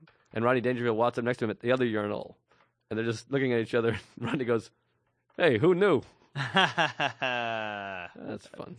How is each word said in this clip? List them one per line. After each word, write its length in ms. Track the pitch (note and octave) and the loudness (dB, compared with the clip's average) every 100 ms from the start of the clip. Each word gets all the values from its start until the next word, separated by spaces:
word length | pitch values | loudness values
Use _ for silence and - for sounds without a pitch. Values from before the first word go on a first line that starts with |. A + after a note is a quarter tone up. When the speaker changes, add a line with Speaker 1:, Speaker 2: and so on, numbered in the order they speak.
| - _ _ | -20 _ _
Speaker 1:
and 100 | A2+ | 0
Rodney 160 | A#2 B2+ | 2 2
Dangerfield 380 | A#2 B2 A#2+ A2 | 2 0 0 2
walks 180 | A#2+ B2 | 2 0
up 80 | |
next 140 | A#2 B2 | -2 -2
to 80 | A2 | -4
him 40 | |
at 100 | G2 | -2
the 120 | A#2+ | -2
other 140 | B2+ B2 | 0 0
urinal. 500 | G#2+ G#2 G2+ - - _ _ _ _ - | 0 -2 -4 -8 -16 _ _ _ _ -8
And 80 | A2 | -4
they're 80 | A#2 | -2
just 240 | A2+ - | -4 -4
looking 220 | C3+ C3+ | -2 2
at 60 | A#2 | 0
each 140 | A2+ | 0
other. 220 | A#2+ A2+ A2+ - | 0 0 -2 -8
<laughs> 80 | - | -10
And 80 | A#2 | -4
Rodney 180 | C3+ | -2
goes, 260 | A#2+ A#2 - _ _ _ _ _ _ - | 0 -2 -4 _ _ _ _ _ _ 0
"Hey, 180 | E3+ A2 | 2 4
who 180 | D#3+ | 4
knew?" 280 | F3 G3+ C3+ - _ _ - | 4 4 2 0 _ _ -10
Speaker 2:
<laughs> 160 | C3 | 0
That's 1900 | F#3+ F3 - D3+ - C#3 - C3 B2 A#2 A2+ G#2+ G#2 G2 F#2+ F2 - - G#2+ - | 2 4 2 -2 0 -4 -2 -4 -2 -2 -4 -4 -6 -8 -10 -12 -14 -12 -12 -14
Speaker 1:
fun. 280 | - A2+ | -16 -14